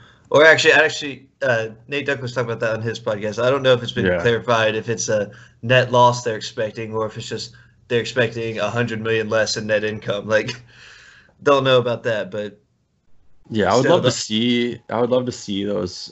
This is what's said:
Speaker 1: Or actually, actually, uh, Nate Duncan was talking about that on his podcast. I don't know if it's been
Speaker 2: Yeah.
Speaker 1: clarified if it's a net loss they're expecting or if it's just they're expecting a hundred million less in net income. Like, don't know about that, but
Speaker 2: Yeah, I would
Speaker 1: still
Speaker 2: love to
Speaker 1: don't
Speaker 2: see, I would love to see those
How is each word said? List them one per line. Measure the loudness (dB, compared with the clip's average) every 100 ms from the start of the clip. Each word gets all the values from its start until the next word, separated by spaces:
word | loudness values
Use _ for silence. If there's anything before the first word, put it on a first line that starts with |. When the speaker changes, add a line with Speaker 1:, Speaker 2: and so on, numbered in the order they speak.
| -20 _ 0
Speaker 1:
Or | 6
actually, | 8 6 6
actually, | 4 4 0 -10 -12 -16 -6
uh, | -2 -2 -2 -10 -10
Nate | -6 -4
Duncan | -4
was | -4
talking | -4 -4
about | -4
that | -4
on | -4
his | -6 -6
podcast. | -6 -6 -6 -2
I | 0
don't | 2
know | 2
if | 2
it's | 0
been | -2 0
Speaker 2:
Yeah. | 2
Speaker 1:
clarified | 2 0 2 2 2
if | 0 -4
it's | -4 -2
a | -2 -2 -10 -20 _
net | 0 2 4
loss | 6 6 4
they're | -2 -6
expecting | -6 -6 -6 -6 -8
or | -4 -6
if | -6
it's | -10
just | -10 -10 -16 _ _ -4
they're | -2
expecting | 0 0 0 -2 -6 -4
a | -2
hundred | -2 -2 -4
million | -2 -2 0
less | 0 0 -2
in | 0
net | 0
income. | 0 -6 -6 -6 0
Like, | 0 0 -8 -16 -20 -20 -20 -20 -20 _ _
don't | 2 2
know | 4 4
about | 2 -2
that, | -2 -4 -4
but | -6 -8 -12 _ _ _ _ _ -20 -20 -20 -6
Speaker 2:
Yeah, | 0 2
I |
would | 4
Speaker 1:
still | 4
Speaker 2:
love | 4
to | 2
Speaker 1:
don't |
Speaker 2:
see, | -2 -2 -2 0 0 -2 -6 -6
I | -2
would | 0
love | 0 -2
to |
see | -8 -6 -4
those | -4 -4 -4 -8 -14